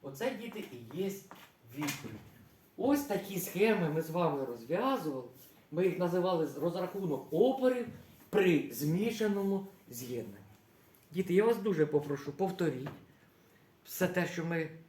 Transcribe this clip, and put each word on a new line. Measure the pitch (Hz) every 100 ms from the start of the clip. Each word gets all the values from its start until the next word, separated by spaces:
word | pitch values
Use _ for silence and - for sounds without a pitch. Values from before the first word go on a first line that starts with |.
Оце, | 147 139 240 214
діти, | 233 208
і | - - 117 151
є | 190 - - - - _ 113 131
відповідь. | 147 135 110 107 - - - - _ -
Ось | 247 294
такі | - 196 - 190
схеми | - 180 220 196 165
ми | 156
з | 160
вами | 165 165 143 127
розв'язували. | 117 113 175 262 254 156 131 120 - - - _
Ми | 156 185
їх | 170
називали | 180 180 180 170 147
з-, | 135
розрахунок | 165 180 185 196 185 131 -
опорів | 160 247 262 254 247 233 - - - -
при | 202 185 151 -
змішаному | - 147 175 220 208 214 202 196 196 196 - -
з'єднанні. | 120 123 120 101 98 - - _ _ _ _ _
Діти, | 165 185
я | 180 226
вас | 214
дуже | 202 165 151
попрошу, | 147 143 139 143
повторіть | 135 185 185 165 127 120 - - - - _ _ _ _ _ -
все | - 180
те, | 180 170
що | - 165
ми | 170 156 -